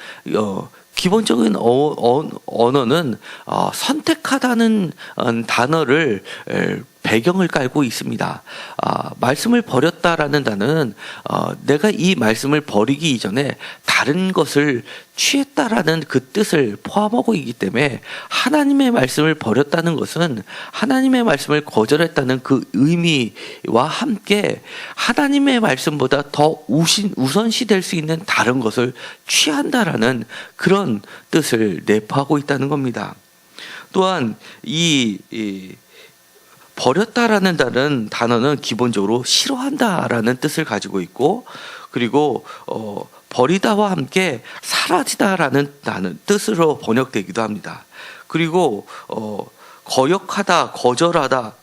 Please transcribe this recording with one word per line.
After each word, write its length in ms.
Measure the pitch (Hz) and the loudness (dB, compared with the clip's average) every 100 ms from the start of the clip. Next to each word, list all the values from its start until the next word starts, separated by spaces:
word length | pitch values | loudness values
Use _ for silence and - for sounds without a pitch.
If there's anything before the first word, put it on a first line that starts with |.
| - - - - | -18 -14 -4 -2
어, 340 | 214 92 - - - - | -2 -4 -8 -14 -14 -4
기본적인 600 | 180 220 220 233 226 208 | 2 2 2 2 2 2
어-, 400 | 117 127 147 - | 2 2 2 0
어-, 320 | 117 131 - - - | 2 2 0 -8 -6
언어는, 720 | - 117 139 117 160 151 101 - - - | 2 4 4 2 2 0 -4 -10 -16 -6
어, 260 | 50 50 | -2 -2
선택하다는, 1160 | - - 294 311 311 - 269 254 226 226 220 170 - - - | -2 -2 -2 0 -2 -2 0 0 2 2 2 0 -6 -10 -4
음, 260 | 120 117 113 | 0 0 -2
단어를, 800 | - 123 160 135 147 151 98 - - - | 0 2 2 4 4 2 0 -6 -14 -6
에, 320 | 98 90 98 127 _ | -2 -2 -4 -8 _
배경을 460 | - 110 123 185 175 | 0 2 2 2 2
깔고 360 | 160 127 151 | 0 0 0
있습니다. 600 | 127 - 131 113 92 - - - - - | 0 -2 -6 -4 -4 -6 -12 -16 -12 -6
아, 340 | - - - - | -2 -2 -4 -2
말씀을 420 | 120 143 226 240 | -2 0 2 2
버렸다라는 840 | 226 127 160 - 175 160 147 147 | 2 2 0 2 0 0 0 0
단어는, 500 | 120 101 110 160 127 - - - - | 0 0 0 0 0 -4 -14 -12 -6
어, 240 | - 50 - 123 | -4 -2 -4 0
내가 240 | 147 214 | 2 2
이 260 | 208 185 160 | 2 2 4
말씀을 460 | 110 110 139 151 | 2 2 2 0
버리기 500 | 143 104 110 139 160 | 2 2 2 2 0
이전에 440 | 120 101 110 139 - - - - | 0 -2 -2 -2 -6 -12 -10 -2
다른 480 | - 127 160 190 | 0 2 0 0
것을 500 | 175 151 143 147 123 - - - - | 0 0 2 2 0 -4 -16 -14 -4
취했다라는 880 | - 277 277 - 254 226 160 160 147 | 0 0 0 -2 0 2 2 0 0
그 160 | 135 | -2
뜻을 540 | - 202 214 165 123 101 | 0 -2 2 2 2 -2
포함하고 520 | - 202 208 240 247 202 | -4 0 2 2 0 0
있기 180 | 127 | -2
때문에, 480 | 120 95 113 143 120 - - - | -4 -2 0 0 -2 -10 -14 -8
하나님의 640 | - 247 302 277 277 262 | -4 0 2 4 4 4
말씀을 440 | 233 127 - 156 156 | 2 2 2 0 0
버렸다는 600 | - 110 147 170 165 151 | 0 2 2 0 0 -2
것은 480 | - 160 170 117 - - - | -2 -2 -2 -2 -8 -14 -14
하나님의 520 | - 226 262 262 254 | -4 0 2 2 2
말씀을 380 | 233 143 - 151 147 | 2 0 0 -2 0
거절했다는 760 | - 110 151 165 156 127 131 | 0 2 2 2 0 0 -2
그 200 | - 135 - | 2 0 0
의미와 1120 | 98 143 170 170 147 110 - - - - 113 147 | 2 2 4 4 2 0 -4 -16 -12 0 2 2
함께, 720 | - 269 202 - 208 76 - - - - - | 0 -2 -4 0 0 2 -4 -8 -16 -14 -4
하나님의 640 | - - 285 285 277 247 | -2 0 2 4 4 4
말씀보다 640 | 214 131 - 147 131 143 143 | 2 0 0 0 2 0 0
더 280 | - 151 160 - | 2 2 2 0
우신-, 460 | 147 165 - 202 - | 2 2 2 0 0
우선시 500 | 131 165 226 220 214 | 0 2 0 0 2
될 140 | 196 | 0
수 140 | 175 170 | 0 -4
있는 260 | 156 160 - | -2 -4 -2
다른 340 | - 117 131 | 0 2 2
것을 340 | 113 123 123 127 - - - | 0 0 0 -2 -14 -16 -4
취한다라는 1000 | - 302 285 320 254 190 113 113 127 - - - - | 0 2 0 0 0 0 2 2 0 -4 -12 -16 -4
그런 440 | 165 196 180 104 - - - | 2 2 2 -4 -6 -20 -2
뜻을 500 | 120 - 117 110 87 - | 0 2 2 0 0 0
내포하고 520 | 107 107 135 139 151 | 0 0 -2 0 0
있다는 300 | 143 139 139 | 0 -2 0
겁니다. 480 | 147 131 110 98 - _ _ _ - - - - | -2 -2 -4 -10 -12 _ _ _ -20 -18 -18 -4
또한 420 | 190 185 180 117 107 - - | 0 0 0 -2 -4 -12 -16
이, 540 | - 156 170 143 117 95 - | -6 0 4 4 2 -2 -8
이 440 | - 104 95 92 95 _ - - _ _ _ _ - - - | -8 -6 -8 -12 -18 _ -20 -20 _ _ _ _ -20 -20 -4
버렸다라는 800 | 127 147 220 247 233 208 190 156 | 0 2 0 2 2 4 2 2
다른 500 | 127 123 143 139 104 | 0 0 0 0 -4
단어는 520 | - 117 120 135 143 | -2 0 2 2 0
기본적으로 640 | - 113 123 113 98 120 127 | -4 -2 0 0 0 0 0
싫어한다라는 1120 | - - 254 269 277 233 175 - 117 110 127 | -2 0 -4 -4 0 0 0 0 0 0 0
뜻을 260 | 156 - | -2 -2
가지고 380 | 156 104 98 92 | -2 -4 -4 -4
있고, 440 | 85 - 139 233 - - - - - | -6 0 0 0 -6 -18 -16 -18 -10
그리고, 540 | - 117 143 151 110 - - - | -2 0 2 0 -2 -8 -16 -10
어, 360 | - 110 101 - - _ | -8 -8 -10 -12 -18 _
버리다와 640 | - 127 190 - 208 208 | 0 2 2 2 2 2
함께 500 | 180 131 190 185 120 - - | 0 -2 -2 -2 -4 -10 -16
사라지다라는 1120 | - - - 339 262 - 202 185 143 135 143 - | -6 -4 0 0 -2 0 0 2 2 2 0 -4
단어, 300 | 117 101 92 82 - | -8 -4 -6 -6 -2
뜻으로 520 | 202 - 196 160 131 | 0 0 2 2 2
번역되기도 640 | - 113 127 113 90 95 | 0 0 0 -4 -4 -4
합니다. 420 | 110 104 87 82 - - - - - | -4 -6 -10 -14 -18 -20 -20 -20 -6
그리고, 600 | 165 165 175 160 101 - - - | -2 0 2 2 0 -8 -16 -10
어, 360 | - 107 101 - - - - | -8 -6 -8 -10 -16 -20 -20
거역하다, 880 | - - 135 190 - 202 196 170 123 | -4 2 2 2 -2 -4 2 2 0
거절하다 800 | - 123 123 170 170 131 131 110 - | 0 0 2 2 2 2 0 -2 -10